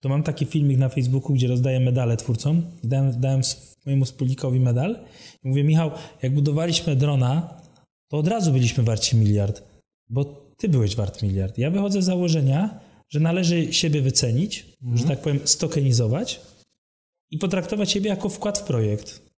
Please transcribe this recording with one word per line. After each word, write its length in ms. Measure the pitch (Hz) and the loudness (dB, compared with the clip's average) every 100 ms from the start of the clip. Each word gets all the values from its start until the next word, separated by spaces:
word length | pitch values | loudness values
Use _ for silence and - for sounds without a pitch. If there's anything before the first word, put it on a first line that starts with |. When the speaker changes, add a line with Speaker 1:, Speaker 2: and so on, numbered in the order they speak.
Speaker 1:
to 60 | 135 | 0
mam 140 | 139 | 0
taki 220 | 156 147 143 | -2 -2 -2
filmik 320 | 160 143 131 | 2 2 4
na 100 | 135 | 2
Facebooku, 440 | 131 123 135 - | 0 0 0 0
gdzie 140 | 139 123 | 0 2
rozdaję 320 | 123 127 131 | 2 2 2
medale 360 | 127 123 120 113 | 2 2 0 -2
twórcom 460 | - 117 117 165 170 - | -2 -2 2 0 0 -6
i 60 | 117 | -2
dałem, 320 | 135 135 120 | 0 0 0
dałem 200 | 131 135 | 0 0
s-, 360 | 127 - - - - | 0 -4 -10 -16 -2
mojemu 180 | 135 | 0
wspólnikowi 560 | 131 - 127 135 139 127 | 0 -2 -2 -2 0 2
medal 380 | 127 120 160 240 - - - - | 2 2 0 -4 -10 -20 -20 -12
i 40 | 135 | -4
mówię: 160 | 135 | 0
Michał, 260 | 143 156 160 - - - | 4 2 2 -4 -16 -6
jak 120 | 131 | -2
budowaliśmy 640 | 143 143 147 170 165 - 139 | 0 2 0 0 -2 0 0
drona, 640 | 147 143 123 143 170 - - _ _ _ _ | 2 2 0 0 -4 -12 -20 _ _ _ _
to 100 | 151 | -2
od 100 | 156 | 0
razu 240 | 226 175 | 0 2
byliśmy 320 | 131 120 120 | 2 2 2
warci 320 | 117 110 - 113 | 0 0 0 2
miliard, 460 | 107 104 101 104 - _ _ _ _ | 4 2 0 -4 -12 _ _ _ _
bo 160 | 117 143 - - _ | -6 -6 -8 -20 _
ty 120 | 214 | 0
byłeś 280 | 143 107 101 | 2 2 0
wart 260 | 98 - | -4 -2
miliard. 360 | 104 95 95 104 | -2 -2 -2 -2
Ja 120 | 131 | -2
wychodzę 320 | 190 202 196 | 0 0 0
z 20 | |
założenia, 760 | 185 185 175 160 139 135 214 - - _ _ | 0 0 0 2 2 2 0 -4 -20 _ _
że 120 | 151 | -2
należy 520 | 160 175 175 170 165 | 0 2 0 0 0
siebie 300 | - 165 151 | 0 0 2
wycenić, 640 | 135 131 127 117 202 - - _ | 2 0 0 0 -2 -6 -14 _
Speaker 2:
Mhm. 160 | 123 117 | -2 0
Speaker 1:
że 60 | |
tak 160 | 120 135 | 0 -2
powiem, 200 | - 143 | -2 -2
stokenizować 960 | - - 165 160 139 120 117 131 247 - - - _ _ _ _ _ _ _ | 0 0 0 0 2 2 2 0 -4 -8 -14 -20 _ _ _ _ _ _ _
i 80 | 160 | -4
potraktować 520 | 185 190 170 208 196 | -2 -2 -2 -2 0
siebie 200 | 202 208 | 0 0
jako 180 | 190 202 | -2 -4
wkład 300 | 196 208 202 | -4 -4 -4
w 40 | |
projekt. 580 | - 123 107 104 - - - | -2 0 0 -2 -6 -20 -20